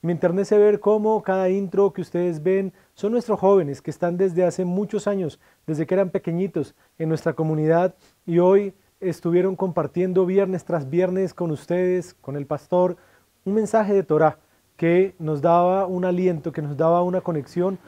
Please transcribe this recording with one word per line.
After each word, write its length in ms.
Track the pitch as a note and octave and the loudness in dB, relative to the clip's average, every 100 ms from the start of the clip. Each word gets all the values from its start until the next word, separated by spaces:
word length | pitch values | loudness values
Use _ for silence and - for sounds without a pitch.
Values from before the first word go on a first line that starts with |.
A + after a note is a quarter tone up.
Y 40 | E3 | -4
me 80 | |
enternece 420 | E3+ F3+ F3+ G3 G#3 | 0 0 0 2 4
ver 240 | G#3 G#3 | 4 4
cómo 420 | G#3 G#3+ G#3+ A3 | 2 2 2 0
cada 280 | - F#3+ F#3 | 0 -2 0
intro 420 | G3 G3 F#3+ G3 | -2 -2 0 0
que 80 | F3 | 0
ustedes 420 | D#3+ F3 F3 D#3 | -6 -4 -4 -2
ven 300 | D#3+ F#3+ G3 - _ | -2 -2 -2 -10 _
son 180 | _ G3+ | _ -4
nuestros 260 | A#3+ A3+ G#3 | -2 -2 0
jóvenes 440 | F#3+ G3 D3 C#3 | 4 4 2 -4
que 80 | - | -10
están 260 | D3+ F3 F3 | -4 -4 0
desde 280 | G3 E3+ | 0 2
hace 200 | F3+ E3 | 0 0
muchos 420 | F3+ F3+ G#3 G#3+ G#3 | -2 -2 -4 -4 -4
años, 320 | G3+ D#3+ - _ _ - | -2 -4 -8 _ _ -8
desde 200 | D3+ D#3+ | -6 -2
que 80 | |
eran 140 | F#3 F#3 | 0 0
pequeñitos 640 | F#3+ - E3+ F#3+ F3 C#3 _ _ - | -2 -4 -4 -4 -4 -6 _ _ -8
en 120 | D#3+ | -4
nuestra 240 | D#3+ - | -2 -2
comunidad, 600 | C#3+ D#3+ D#3 D#3 E3 F#3 - _ _ | -2 -2 0 2 2 2 -2 _ _
y 140 | - E3+ | -2 2
hoy 340 | F3+ G3 G3+ - _ _ | 6 4 2 -6 _ _
estuvieron 560 | F#3+ E3 E3+ F3 F#3 F#3 | -6 -4 0 2 2 0
compartiendo 680 | F#3+ E3 C#3+ F3 F#3 F#3 F#3 | -2 -2 -4 -2 -2 0 2
viernes 380 | F#3+ F#3+ F#3 | 2 0 -2
tras 240 | - F3 C3+ | -4 -6 -2
viernes 460 | E3 F#3 F#3 F#3+ | 0 0 0 -4
con 160 | - F3 | -4 -6
ustedes, 640 | D3 - F3 F#3 F3+ E3+ | -6 -4 -2 0 -2 -4
con 220 | - - C#3+ | -12 -12 -10
el 100 | C#3 | -6
pastor, 500 | D3+ - F3+ F3+ F3+ _ _ _ _ | -8 -2 0 2 -2 _ _ _ _
un 100 | - | -4
mensaje 400 | G#3 G#3 A3 G3+ | -2 0 0 2
de 80 | G3+ | 0
Torah 360 | E3+ D3+ D#3 D3+ _ _ _ - | 2 2 2 0 _ _ _ -4
que 380 | E3 F3 F#3+ - | 2 2 2 -2
nos 220 | D#3 D3 | -6 0
daba 460 | E3 E3+ F3 F#3+ F#3 | 2 4 4 2 -2
un 180 | F#3 | -2
aliento, 480 | F#3 F3+ F#3 E3 E3 | -2 0 0 -2 -6
que 100 | D3+ | -8
nos 140 | D3 C#3+ | -6 -2
daba 260 | D#3+ F3 | 2 2
una 180 | F3+ F3+ | 2 -2
conexión 580 | F3+ D#3+ - F3 F3+ F#3+ | -4 -6 -6 -4 -2 -4